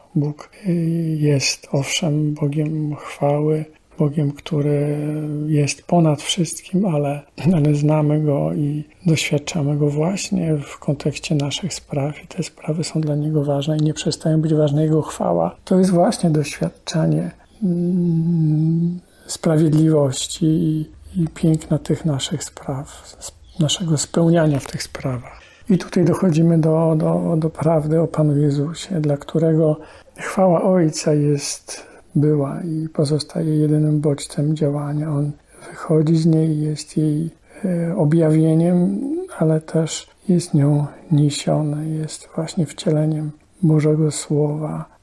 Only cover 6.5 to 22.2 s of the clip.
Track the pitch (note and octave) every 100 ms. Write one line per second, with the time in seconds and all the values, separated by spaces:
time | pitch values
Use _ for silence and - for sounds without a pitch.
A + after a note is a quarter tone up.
6.5 | - - F#3 G3+ D3+ C#3+ C#3+ - - C#3
7.5 | F3+ D3 D3 D3 D#3 D3+ D3+ D3+ C#3 D3+
8.5 | F3 D3 D3 D3+ _ F3+ D#3 - D3 -
9.5 | F3 C#3 D3 D3 C#3+ D#3+ G3 - F#3+ E3
10.5 | D3+ C#3 - - C#3 D#3 - - D3+ C#3+
11.5 | - F#3 - - D3+ C#3+ C#3+ - - D#3
12.5 | - - D#3 D3+ D#3+ D#3 D3 D3+ D#3 C#3+
13.5 | C#3 C#3 D3+ D3+ D3+ - C#3+ E3 D#3 D#3
14.5 | D3+ D3+ D3 D#3 D#3 D3 - - E3+ E3
15.5 | - - F#3 F#3 F3 G3 - F3 D3+ C#3+
16.5 | - E3+ - - D#3+ D#3+ D#3 F3 - _
17.5 | - G3 F3 F3 F3+ F3 E3 E3 E3+ D#3
18.5 | D#3 D#3+ E3 E3+ F3 - _ - - E3+
19.5 | D#3 D#3+ D3+ D#3+ D#3 C#3 C3 - - D#3+
20.5 | D#3 E3 D#3 D#3 - - F#3+ D#3+ - E3
21.5 | D#3+ - D3+ - D#3+ E3 C#3